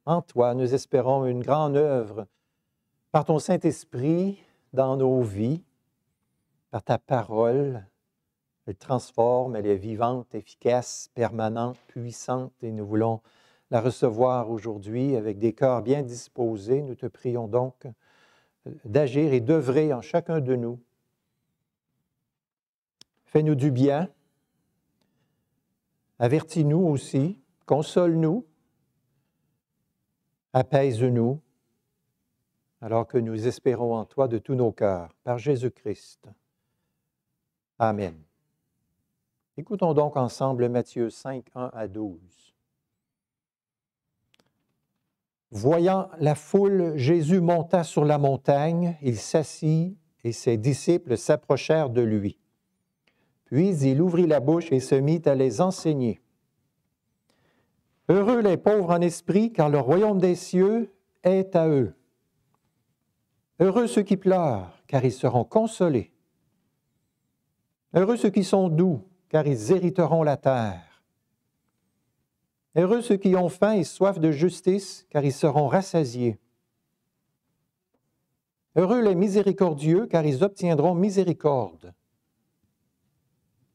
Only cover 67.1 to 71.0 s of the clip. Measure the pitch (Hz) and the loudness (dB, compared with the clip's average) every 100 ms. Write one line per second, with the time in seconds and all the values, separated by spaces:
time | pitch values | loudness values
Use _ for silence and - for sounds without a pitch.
67.1 | _ _ _ _ _ _ _ _ 160 190 | _ _ _ _ _ _ _ _ 0 2
68.1 | 233 214 202 185 196 185 156 185 135 - | 2 0 0 2 2 2 2 2 0 -6
69.1 | _ _ 156 147 123 107 185 175 170 156 | _ _ 0 0 -2 0 2 2 0 2
70.1 | 165 151 131 139 127 110 85 - _ | 2 2 0 0 0 -2 -6 -14 _